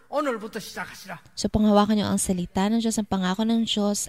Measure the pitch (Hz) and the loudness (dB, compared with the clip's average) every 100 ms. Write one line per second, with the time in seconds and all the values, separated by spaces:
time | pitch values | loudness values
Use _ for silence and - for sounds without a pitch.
0 | _ 262 294 226 214 220 - - 180 - | _ -4 -2 -4 -6 -10 -10 -12 -12 -14
1 | 190 170 - - 208 214 214 202 208 214 | -16 -16 -16 -6 -2 2 6 6 6 2
2 | 202 196 - 180 175 - 196 233 226 220 | 2 0 0 -2 -2 -2 0 0 0 -2
3 | 208 196 180 190 220 226 226 - 208 208 | -2 -2 0 0 0 0 0 0 0 0